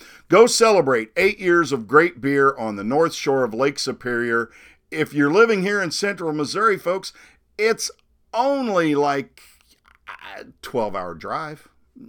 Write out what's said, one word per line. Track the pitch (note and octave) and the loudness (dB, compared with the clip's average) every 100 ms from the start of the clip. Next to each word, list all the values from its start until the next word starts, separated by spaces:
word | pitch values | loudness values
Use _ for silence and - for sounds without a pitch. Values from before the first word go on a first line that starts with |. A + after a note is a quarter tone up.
| - - - | -20 -20 2
go | F3+ A#3+ | 6 6
celebrate | - A3+ G3 C3+ A#2+ A2 E3+ | 6 4 4 2 0 -2 0
eight | G3 G3+ | 0 0
years | F#3 F3 C#3+ | 0 2 2
of | C3+ G#2+ | -4 2
great | D3 F3 D3+ | 4 4 0
beer | C#3 C#3 C#3 C3+ | -2 2 2 2
on | A2 G2+ | -4 -6
the | |
North | G#2 C#3+ E3 | -2 2 0
Shore | - D3 C3+ | 0 0 0
of | A#2+ | 0
Lake | A2 C#3 C#3 | 0 -2 -2
Superior. | - A2+ B2 A#2+ A#2+ A#2 A2+ - - _ _ | -6 -6 -6 -4 0 -2 -2 -10 -20 _ _
If | D#3+ D3 | -4 -2
you're | C#3+ C#3+ | 2 2
living | F3+ A3+ G3+ | 4 4 2
here | F#3+ G#3 | 0 -2
in | F3 | -4
central | - G3+ G3 E3 | -4 -4 -4 -6
Missouri, | D3+ C3+ E3+ A3 F#3 | -4 -4 -2 0 0
folks, | E3+ F#3+ - - - _ _ - | -2 -6 -8 -18 -20 _ _ -4
it's | A3 A3 - - _ _ _ | -2 -2 -6 -12 _ _ _
only, | A3 C4+ C#4 A#3+ F#3 D#3+ C#3+ | -2 0 0 0 0 2 2
like, | D3 C#3+ C3+ _ - _ _ _ _ _ - - - G2 | 0 0 -6 _ -20 _ _ _ _ _ -20 -20 -18 -18
a | - _ | -20 _
twelve-hour | - B2 G#2+ G2 F2+ | -8 -4 -4 -4 -8
drive. | D#2+ G2 C#3 D3+ D3+ _ _ _ - | -10 -8 -8 -10 -14 _ _ _ -20